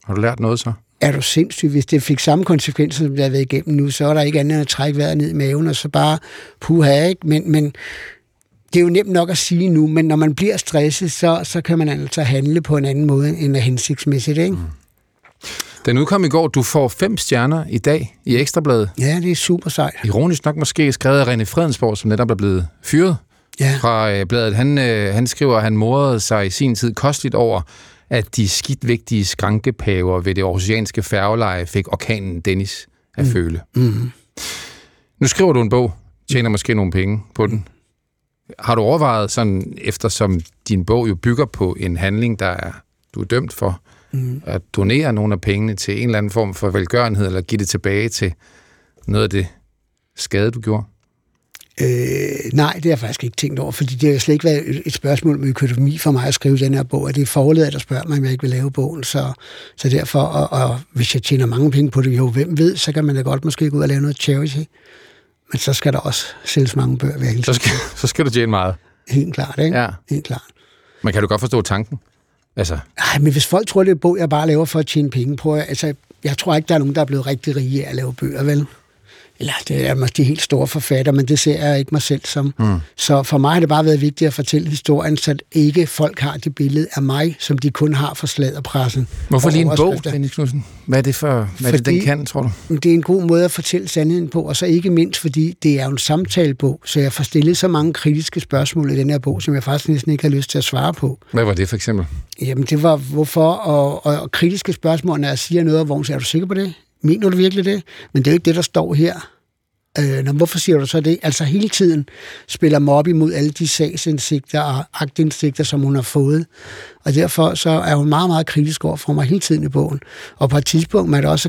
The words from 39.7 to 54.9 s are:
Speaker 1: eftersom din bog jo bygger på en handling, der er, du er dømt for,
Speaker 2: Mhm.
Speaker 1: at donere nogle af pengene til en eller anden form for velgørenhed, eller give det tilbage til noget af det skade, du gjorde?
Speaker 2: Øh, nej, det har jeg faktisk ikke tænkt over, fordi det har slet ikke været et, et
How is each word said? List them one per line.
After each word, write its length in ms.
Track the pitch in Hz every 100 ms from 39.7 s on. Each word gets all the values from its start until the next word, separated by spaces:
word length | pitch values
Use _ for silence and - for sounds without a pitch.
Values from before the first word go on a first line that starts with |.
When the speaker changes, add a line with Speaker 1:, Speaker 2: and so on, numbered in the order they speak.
| 71
Speaker 1:
eftersom 580 | - - 110 - 101 87 - _ -
din 160 | 98
bog 240 | 87 120 113
jo 60 |
bygger 300 | 90 120 120
på 300 | 131 - 92 -
en 180 | 90 85
handling, 420 | 95 107 120 104
der 60 |
er, 260 | 95 90 90 - _ _ _
du 60 | -
er 40 |
dømt 280 | 95 120 135
for, 280 | - 98 90 _ _ -
Speaker 2:
Mhm. 280 | 135 127 135
Speaker 1:
at 160 | - 98 -
donere 380 | - 98 135 151
nogle 200 | 107 107
af 80 | 98
pengene 340 | 104 98 110
til 220 | 98 - 104
en 20 | 120
eller 80 | 107
anden 120 | 104
form 220 | 107 101
for 160 | 87 101
velgørenhed, 560 | 98 87 120 120 101
eller 160 | 98 92
give 160 | 87 107
det 120 | 98
tilbage 400 | 98 98 101 113
til 240 | - 98 - _ _ _ _ _ _ -
noget 160 | 104
af 60 | 107
det 180 | 98 90 - _ _ _ _ _
skade, 360 | - - 101 110
du 80 | 120
gjorde? 240 | 110 107 101 _ _ _ _ _ _ - - -
Speaker 2:
Øh, 60 | 127 123 127 135 143 139 -
nej, 180 | 135 151
det 100 | 175
har 60 | 165
jeg 100 | 135
faktisk 240 | 110 -
ikke 120 | 123 -
tænkt 220 | 147 135
over, 120 | 139
fordi 240 | 123 135
det 160 | 123 147
har 80 | 139
slet 140 | -
ikke 120 | 151
været 240 | 165 147 -
et, 120 | 143
et 80 | 156